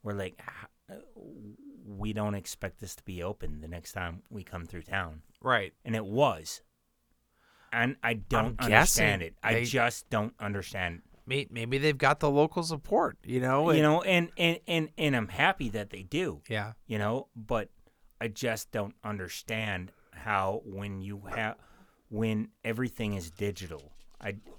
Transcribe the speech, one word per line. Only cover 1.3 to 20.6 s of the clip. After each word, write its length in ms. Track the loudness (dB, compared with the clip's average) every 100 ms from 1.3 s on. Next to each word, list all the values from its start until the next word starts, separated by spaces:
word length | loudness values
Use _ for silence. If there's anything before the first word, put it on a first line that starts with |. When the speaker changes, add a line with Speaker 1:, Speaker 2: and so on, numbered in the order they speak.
| -18 -18 -18 -20 -20
Speaker 1:
we 280 | -16 -6 -4
don't 240 | 0 0 -2
expect 420 | -6 -8 -8 -8
this 140 | -14 -14
to 60 |
be 180 | -10 -6
open 380 | -6 -4 -6 -6
the 60 | -8
next 240 | -12 -8
time 300 | -6 -6 -8 -12
we 140 | -14
come 200 | -10 -12
through 180 | -10 -12
town." 400 | -6 -4 -4 -10 -20 _
Speaker 2:
Right. 320 | 2 2 0 _
Speaker 1:
And 100 | -4 -4
it 100 | -2
was. 560 | 4 4 2 -8 -14 _ _ _ _ _ _ _ _ _ _ _
And 240 | 0 0 0
I 120 | -2
don't 400 | -2 0 0 0 0
Speaker 2:
I'm 60 | 6
Speaker 1:
understand 540 | 8 8 6 4 2
Speaker 2:
guessing 40 | -4
Speaker 1:
it. 80 | -4
I 120 | 0
Speaker 2:
they 100 | 2
Speaker 1:
just 440 | 2 2 2 0 -2
don't 240 | -2 -2 -4
understand. 640 | -4 -4 -6 -4 -4 -4 _ -20 -4
Speaker 2:
May-, 220 | -4 -4
maybe 280 | -6 -2 2
they've 200 | 2 4
got 220 | 4 4
the 100 | 4
local 320 | 6 4 4
support, 560 | -2 -6 0 2 2 -2
you 160 | -4 0
know? 240 | 2 4 6
Speaker 1:
You 60 | 6
Speaker 2:
and 40 |
Speaker 1:
know, 200 | 6 4
and, 280 | 4 4 2 0
and, 220 | 0 0 0
and, 200 | -2 -2 0
and 200 | 2 2
I'm 100 | 0
happy 400 | 2 2 2 -4
that 200 | -4 -8
they 140 | -10
do. 360 | -6 -2 -2 -6 -6
Speaker 2:
Yeah. 260 | -4 -4 -10 -6
Speaker 1:
You 120 | -2
know, 280 | 0 -2 -6
but 340 | -16 -2 -2 -2 -12 _ _ _ _
I 80 | -6
just 420 | -2 -2 -2 -4
don't 240 | -4 -4 -6
understand 880 | -8 -6 -6 -10 -6 -4 -2 -4 -6 _ _
how 500 | -12 0 2 2 -2